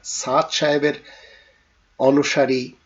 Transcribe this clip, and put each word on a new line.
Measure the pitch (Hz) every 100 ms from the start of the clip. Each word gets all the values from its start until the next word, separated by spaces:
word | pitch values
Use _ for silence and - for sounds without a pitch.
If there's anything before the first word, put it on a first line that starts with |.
সাদ | - - 127 139 156
সাহেবের | - 151 147 147 143 - - - - _ _ _ _ _ -
অনুসারী | 131 143 143 151 131 131 123 -